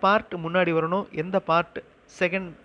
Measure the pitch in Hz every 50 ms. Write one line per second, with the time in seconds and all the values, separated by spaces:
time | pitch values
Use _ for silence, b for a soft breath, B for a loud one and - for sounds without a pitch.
0 | 196 190 208 220 - - 190 175 160 165 175 185 180 170 160 160 160 165 180 202
1 | - - - 151 160 185 196 185 - 170 160 170 170 - - - - - _ _
2 | _ - - - 185 170 180 190 185 170 147 -